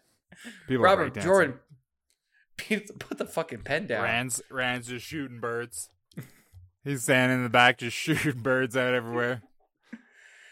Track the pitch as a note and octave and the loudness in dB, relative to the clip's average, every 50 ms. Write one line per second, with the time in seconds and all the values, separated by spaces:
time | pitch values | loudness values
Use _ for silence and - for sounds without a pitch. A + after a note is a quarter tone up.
0 | _ _ _ _ _ _ - - - - - - - - C3 B2 E3 F#3 G3 F3+ | _ _ _ _ _ _ -20 -20 -20 -20 -20 -14 -6 -2 0 4 6 6 6 6
1 | D#3 B2+ - G#2 G2+ E3+ F#3+ G3 E3+ C#3 B2 - _ _ - - _ _ _ _ | 2 0 -4 -2 2 4 6 6 6 4 0 -6 _ _ -20 -20 _ _ _ _
2 | _ _ _ _ _ _ _ _ _ _ _ - - - A3 G3+ - - - - | _ _ _ _ _ _ _ _ _ _ _ -12 -6 -4 -4 -4 -4 -8 -16 -14
3 | - - - - - - - E3 D#3+ - C3+ A2 - - C#3 D#3+ G#3 C#3 B2 G#2+ | -12 -10 -8 -8 -8 -8 -4 -6 -6 -6 -6 -10 -6 -4 -4 -4 -2 -2 -4 -2
4 | G#2 A2+ A2+ A#2+ B2+ B2+ A#2 - - - C3+ C3 B2+ B2 B2 B2 A#2 A#2+ B2 A#2+ | -2 0 0 -2 -2 -2 -6 -8 -8 -8 -6 -4 -2 -2 -2 -4 -6 -8 -10 -10
5 | A#2 - D3+ D#3+ C#3 B2+ A#2+ A#2 A#2 A#2 A#2 A#2 A#2+ A#2+ - - - - _ _ | -10 -10 -10 -8 -10 -10 -10 -8 -6 -6 -4 -6 -6 -8 -10 -14 -14 -14 _ _
6 | _ _ - - B2 - - _ _ _ - - - - _ _ - C#3 C#3+ B2+ | _ _ -16 -16 -16 -16 -18 _ _ _ -20 -20 -20 -20 _ _ -8 -6 -6 -2
7 | A#2 - C3+ B2+ B2+ B2+ B2+ B2+ B2 A#2+ A2+ B2+ B2 B2 B2 - B2 A#2 - - | 0 2 4 4 4 4 2 0 0 2 6 6 6 6 6 4 -2 -8 -6 -6
8 | - D#3+ D#3 D#3 - D#3 B2+ B2 A2+ C3+ B2+ C3 C3 B2+ G#2+ C3 B2 B2+ B2 B2 | -2 -2 0 0 0 -2 -2 -2 -2 0 0 0 0 0 0 0 0 2 0 0
9 | A2+ A#2 A#2+ A#2+ A#2+ A#2+ B2+ A#2 - - _ _ _ _ _ _ _ _ - - | -2 -2 -4 -2 -2 -2 -2 -4 -8 -16 _ _ _ _ _ _ _ _ -20 -20
10 | _ _ _ _ - - - - - - | _ _ _ _ -20 -20 -20 -20 -20 -20